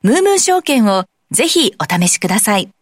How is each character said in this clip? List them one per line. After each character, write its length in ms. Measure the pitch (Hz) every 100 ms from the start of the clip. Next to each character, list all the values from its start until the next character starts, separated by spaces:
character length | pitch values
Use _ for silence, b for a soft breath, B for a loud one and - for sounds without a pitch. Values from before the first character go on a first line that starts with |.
ム 120 | 190
ー 80 | 320
ム 80 | 392
ー 80 | 392
証 240 | - 370
券 240 | - 269 208
を 180 | 190 185 _ _
ぜ 160 | 175 320
ひ 280 | 349 269 -
お 60 |
試 240 | - 175 180
し 100 | -
く 80 | 185
だ 140 | 196
さ 180 | 220 202
い。 120 | - _